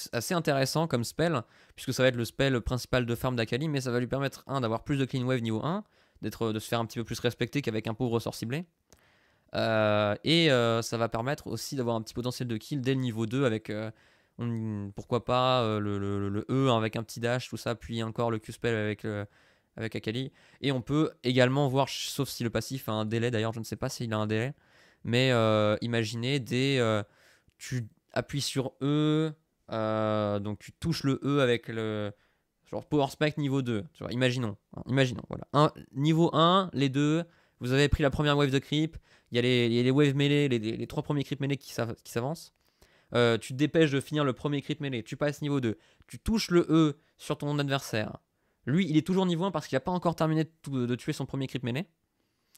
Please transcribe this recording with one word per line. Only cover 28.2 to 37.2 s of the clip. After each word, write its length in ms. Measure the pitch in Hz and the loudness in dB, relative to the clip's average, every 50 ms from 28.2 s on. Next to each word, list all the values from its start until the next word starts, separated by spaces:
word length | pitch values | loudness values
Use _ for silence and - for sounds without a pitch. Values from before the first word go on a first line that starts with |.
| - - - 143 | -4 -4 -4 -4
sur 320 | - - - 135 120 135 - - | -4 -4 -2 -4 -4 -4 -4 -4
E, 500 | 131 143 147 151 151 151 151 156 160 160 151 - _ _ _ _ _ - | -2 0 2 2 2 2 2 2 0 -2 -4 -10 _ _ _ _ _ -6
euh, 680 | - 110 110 110 110 110 107 107 107 107 104 104 104 101 | -4 -2 -2 0 0 0 0 2 2 0 0 0 -2 -2
donc 200 | 101 107 104 - | -4 -4 -6 -8
tu 140 | - - - | -12 -18 -14
touches 300 | _ - 170 156 - - | _ -4 -4 -2 0 0
le 180 | 139 135 - - | 0 0 0 0
E 160 | 135 143 143 | 0 2 4
avec 300 | 135 123 120 117 - - | 4 4 2 2 -2 -4
le, 420 | 113 113 110 110 107 107 104 101 101 _ _ _ _ _ _ _ _ _ _ | -6 -4 -4 -4 -2 -4 -4 -6 -8 _ _ _ _ _ _ _ _ _ _
genre 200 | _ - 110 - | _ -10 -10 -6
Power 220 | - 151 147 139 | -2 0 0 0
Spike 300 | 135 - - 151 151 143 | 0 0 -2 -2 -2 0
niveau 240 | - 143 135 131 139 | 0 -2 0 0 0
deux, 240 | 131 120 117 104 95 80 - | 0 0 -2 -2 -4 -8 -12
tu 100 | - 101 | -12 -8
vois, 80 | - | -6
imaginons, 460 | 107 123 131 123 123 131 120 107 98 - _ _ - | -2 2 2 2 2 0 -2 -4 -6 -10 _ _ -16
hein, 80 | - - | -12 -6
imaginons, 360 | - 123 139 135 123 120 - - - | 0 2 2 2 2 0 -6 -8 -8
voilà. 180 | - - - - - | -10 -10 -6 0 4
Un, 180 | 143 151 156 - - - - - | 4 4 4 2 -2 -16 -10 -4
niveau 380 | 131 143 156 160 156 170 160 - | 0 2 4 4 4 4 4 4
un, 360 | 147 160 170 180 196 190 175 - | 4 6 6 6 4 2 0 0
les 160 | 127 139 139 | 0 0 0
deux, 340 | 127 143 147 151 156 165 | 2 2 2 2 2 0